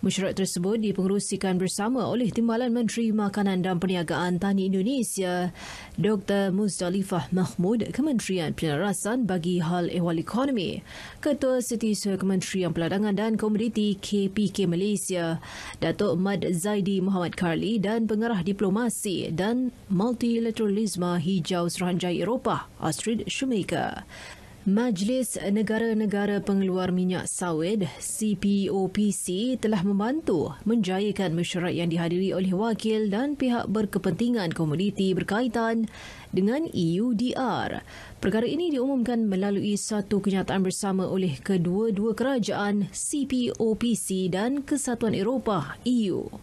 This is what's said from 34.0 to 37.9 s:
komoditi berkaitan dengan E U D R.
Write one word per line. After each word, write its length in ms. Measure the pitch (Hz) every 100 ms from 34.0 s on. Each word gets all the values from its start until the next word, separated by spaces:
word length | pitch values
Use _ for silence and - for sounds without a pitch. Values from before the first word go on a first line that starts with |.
| 190 175 240 240 175 -
komoditi 560 | 160 151 202 202 190
berkaitan 800 | 180 170 202 254 233 226 226 220 - - - -
dengan 320 | 185 196 262 330
E 240 | - 165 175
U 80 | 240
D 240 | 220 247 -
R. 480 | 254 156 104 - -